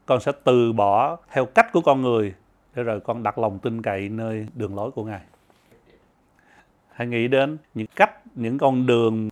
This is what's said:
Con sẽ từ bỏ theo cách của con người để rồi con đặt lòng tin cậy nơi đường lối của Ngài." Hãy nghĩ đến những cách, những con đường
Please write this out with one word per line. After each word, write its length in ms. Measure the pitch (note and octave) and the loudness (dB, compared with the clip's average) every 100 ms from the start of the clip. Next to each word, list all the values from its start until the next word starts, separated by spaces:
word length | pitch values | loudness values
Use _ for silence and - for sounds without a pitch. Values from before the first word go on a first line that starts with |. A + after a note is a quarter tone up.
| - | 0
Con 140 | B2+ | 0
sẽ 120 | C#3+ C#3+ | 0 -2
từ 300 | - B2 A#2 | 4 4 4
bỏ 440 | A2+ G2+ G2+ C#3 E3+ - | 2 2 4 2 -4 -6
theo 140 | - B2+ | -4 0
cách 260 | - A3+ | 2 2
của 80 | E3+ | 2
con 200 | D#3+ C3+ | 2 2
người 320 | B2+ A#2 G2+ F2+ _ _ _ B2 | 2 0 0 -6 _ _ _ -8
để 80 | |
rồi 160 | A#2 G#2 | -4 -4
con 240 | - A#2 | -6 -4
đặt 140 | G#2+ A#2 | -4 -2
lòng 220 | A2 G2 | -4 -4
tin 220 | B2 A2+ | -6 -6
cậy 280 | A2 G2 G2+ | -4 -4 -6
nơi 380 | A2 A2+ A2 G#2+ A#2+ | -6 -6 -8 -8 -8
đường 200 | G#2 G2 | -8 -6
lối 160 | A2+ | -8
của 120 | B2 | -8
Ngài." 180 | G#2+ G2 - _ _ _ _ _ _ _ _ _ _ _ _ _ _ _ _ | -10 -10 -16 _ _ _ _ _ _ _ _ _ _ _ _ _ _ _ _
Hãy 160 | - A#2+ | -8 -4
nghĩ 200 | A#2+ A#2+ | -2 2
đến 300 | C3+ C#3 D#3 _ | 2 0 -4 _
những 140 | - A2 - | -8 -4 0
cách, 160 | G3+ - - - | 0 0 -18 -8
những 220 | A2+ C3+ | -4 0
con 280 | C#3 C3 B2+ | 0 2 2
đường 440 | A#2 A2+ A2 G#2+ | 4 2 0 -4